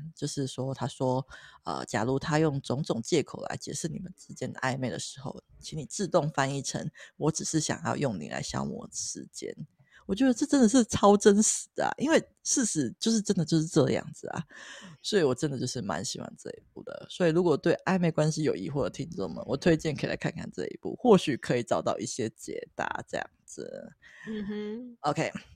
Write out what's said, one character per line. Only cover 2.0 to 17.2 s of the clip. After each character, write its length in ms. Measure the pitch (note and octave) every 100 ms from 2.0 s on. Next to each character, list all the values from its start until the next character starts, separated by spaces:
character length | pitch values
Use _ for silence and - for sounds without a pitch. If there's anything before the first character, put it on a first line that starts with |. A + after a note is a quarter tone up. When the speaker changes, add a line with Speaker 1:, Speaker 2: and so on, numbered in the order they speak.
Speaker 1:
如 140 | A#2 C3+
他 220 | - D3+
用 200 | D#3+ C#3
种 200 | - B2+
种 180 | - A3+
借 200 | - E3
口 220 | - - -
来 100 | D3
解 160 | -
释 140 | - D#3+
你 120 | C3
们 140 | - -
之 160 | -
间 180 | - B2+
的 80 | A#2+
暧 160 | C3 C3
昧 120 | B2+
的 80 | E2
时 220 | - -
候， 240 | C3 - _ -
请 180 | - D#3
你 80 | -
自 220 | - G3
动 220 | F3+ D3
翻 240 | D3+ C3+
译 80 | C#3
成， 280 | C3 - D3+ - - -
我 140 | D3
只 120 | -
是 160 | - D#3
想 220 | D3+ - D#3+
要 100 | B2+
用 240 | C#3 F#2+
你 100 | -
来 120 | C2
消 240 | - - C#2
磨 240 | - -
时 360 | - - - -
间。” 240 | - - - D#3 _ _ - -
我 80 |
觉 120 | G3 C4
得 80 |
这 120 | B3 C#4+
真 140 | C#4+
的 80 | A3+
是 160 | C4
超 320 | A3 - G3+ G3+
真 260 | G#3+ G3+
实 240 | A3 - -
的 120 | - C#2+
啊， 60 | -
因 140 | C#4+
为 100 | D4 - _
事 220 | - - A3+
实 280 | D#3+ B2 -
就 100 | A3+
是 120 | A3+
真 120 | G3 G3
的 80 | D3+
就 120 | E3
是 80 | D#3+
这 260 | D#3+ C3+
样 140 | A2 -
子 160 | - -
啊， 120 | - - - - - F#3+ D#3+
所 160 | - G#3
以 60 |
我 100 | D3
真 160 | B2+ D#3
的 80 | C3+
就 80 | B2+
是 160 | -
蛮 220 | G2 D#2
喜 160 | A#2 -
欢 100 | - -
这 120 | -
一 140 | - _
部 100 | -
的。 240 | - G1+ -
所 160 | -